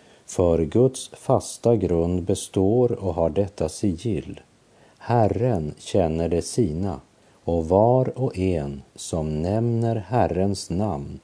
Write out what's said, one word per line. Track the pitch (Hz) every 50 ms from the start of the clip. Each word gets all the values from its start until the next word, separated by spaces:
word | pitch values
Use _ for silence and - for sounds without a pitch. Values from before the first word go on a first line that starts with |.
| - - - - _ -
För | - - 90 85 82 80 82
Guds | 73 - 110 127 131 - - - -
fasta | - - - - 131 104 - - - - - 117 120
grund | 107 98 82 87 82 85 87 90 90 85
består | 92 98 - - - - 101 95 98 110 127 123 117 110
och | - 98 92 78
har | 90 82 80
detta | 76 98 101 92 - - 82 80
sigill: | - - - 101 85 80 - 117 98 71 67 - - - - _ _ _ _ _ _ _ _ _ _ -
Herren | - - 117 120 110 95 90 95 117 131 113 85 78 73 78 -
känner | - - - 101 87 80 80 82 82 85
de | 85 82 82
sina, | - - 131 113 80 76 82 98 98 76 65 - _ _ _ _ _ _ _ -
och | - 85 85 82 78
var | 90 98 107 120 127 131 131 - - -
och | 127 - - 92
en | 92 92 90 78 71 71 69 69 - _ _
som | - - - - 82 78 78 78 76 82
nämner | 90 104 113 117 120 117 113 117 113 113
Herrens | 113 92 90 123 120 92 80 80 90 95 101 98 - - -
namn | 82 92 107 104 82 69 71 76 71 69